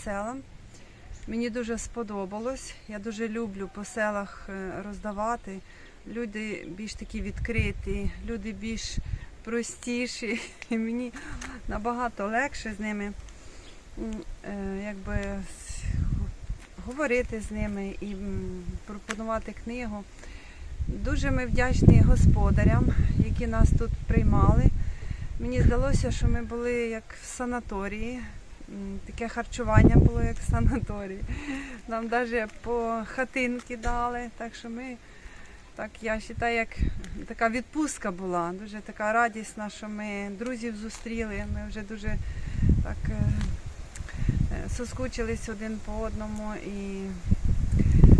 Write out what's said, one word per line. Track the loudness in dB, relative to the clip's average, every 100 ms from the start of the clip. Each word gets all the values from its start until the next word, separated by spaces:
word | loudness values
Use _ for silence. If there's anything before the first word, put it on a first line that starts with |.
селам. | -6 -4 -6 -8 -12 -18 -18 -20 -20 -20 -16 -14 -6
Мені | -4 -2
дуже | -4 -4 -6
сподобалось. | -6 -8 -6 -6 -6 -6 -6 -6 -10 -16 -12
Я | -10
дуже | -8 -6 -4
люблю | -4 -6 -6 -8 -8
по | -8
селах, | -2 -2 -2 -6 -10 -10
е, | -8 -8 -8 -8
роздавати. | -8 -6 -4 -2 -4 -6 -12 -14 -18 -20 -18 -10
Люди | -8 -6 -6 -6 -8 -8
більш | -10 -10
такі | -10 -10 -6
відкриті, | -6 -4 -2 2 0 -2 -4 -2 -2 -2 -6
люди | -6 -6
більш | -8 -6 -6 -4 -4 -4 -6 -8 -12
простіші. | -4 -4 -4 -8 -4 -2 -2 -4 -4 -4 -6 -14
<laughs> | -4
І | -2
мені | -2 -4 -6 -8 -10 -10 -10 -10 -6
набагато | -4 -2 -2 -4 -4 -2
легше | 0 -2 -4 -8 -6
з |
ними, | -6 -4 -6
м, | -8 -12 -16 -16 -16 -16 -18 -16 -10 -8 -8 -8 -10 -10
е, | -8 -6 -6 -8
якби | -8 -4 -2
с-, | -2 -4 -8 -10 -10 -6 -2 0 0 0 -2 -6 -8 -10 -10 -14 -10
говорити | -4 0 0 0 -4
з | -6
ними | -4 -4 -4 -6 -6
і, | -8
м, | -6 -4 -4 -4 -6 -8 -8 -10
пропонувати | -10 -8 -8 -6 -6 -6 -10
книгу. | -10 -8 -8 -10 -12 -16 -16 -16 -16 -16 -12 -6 -4
Дуже | -4 -2 0 2
ми | 0 2
вдячні | 4 4 10 12 12
господарям, | 10 8 8 8 6 6 6 6 4 4 4 4 2
які | 2 2
нас | 4 6 6
тут | 2 -2 2
приймали. | 4 6 6 8 8 6 6 0 -2 -6 -6 -6 -4
Мені | 0 4
здалося, | 6 6 6 4 2
що | 2 2
ми | 2
були | -2 -4 -2
як | -2 -2 -4 -10 -14
в | -12
санаторії. | -6 -4 -4 -4 -6 -4 -4 -6 -6 -10 -12 -16 -16 -14
М, | -10 -10 -10 -10
таке | -8 -6
харчування | -6 -6 -4 4 8 10 10
було, | 8 4
як | 0 0
в | 0
санаторії. | 4 4 2 -2 -6 -8 -8 -6 -6 -6 -8 -8 -12 -8
Нам | -6 -2
даже | 0 0 -2 -4 -6
по | -4 -2 0 -2 -4
хатинки | -4 -2 0 0 -2 -6 -4
дали, | -2 0 0 -2 -8 -10
так | -10 -10
що | -12
ми, | -10 -10 -12 -16 -18 -16 -16 -16 -18 -16 -12
так, | -10 -6
я | -4
вважаю, | -4 -4 -4 0 0
як | -2 0 0 0 -6 -8 -10
така | 0 0
відпустка | 0 -2 -2 -2 -2 -4
була, | -4 -2 0 -2 -4
дуже | -10 -10
така | -10 -4 2
радісна, | 4 2 0 -10 -8 -10
що | -8 -10
ми | -8 -6 -6 -6 -6
друзів | -6 -4 -6 -6
зустріли, | -8 -8 -6 -4 -4 -4 -4
ми | -4 -4
вже | -8
дуже | -8 -6 -2 0 -2 -4 -4 4 6 8
так, | 4 -2 -2
е, | 2 2 2 2 -2 -6 -10 -10 -10 -10 0 2 4 2
е, | 0 -2 -4
соскучились | -4 -4 -4 -2 -4 -4 -4
один | -6 -6 -6 -6
по |
одному | -4 -4 -4 -4 -6 -6 -6 -6
і | -6 -6 -6 -6 -6 2 4 4 4 4 4 6 10 12 12